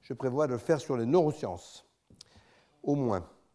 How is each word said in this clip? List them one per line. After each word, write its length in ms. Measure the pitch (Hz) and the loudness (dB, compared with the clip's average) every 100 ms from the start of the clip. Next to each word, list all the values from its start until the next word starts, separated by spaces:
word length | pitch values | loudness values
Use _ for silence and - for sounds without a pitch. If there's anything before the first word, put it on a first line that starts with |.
je 120 | - | -12
prévois 340 | 123 135 127 151 | -4 -2 0 0
de 40 | |
le 60 | 120 | 0
faire 240 | - 156 | 0 0
sur 160 | - 131 | 2 -2
les 80 | 113 | 4
neurosciences, 800 | 170 151 143 104 90 - - _ _ _ - - - _ _ _ _ | 4 4 0 -6 -8 -12 -20 _ _ _ -20 -20 -20 _ _ _ _
au 120 | - 143 | -2 0
moins. 280 | 127 98 85 - _ | 0 -2 -4 -18 _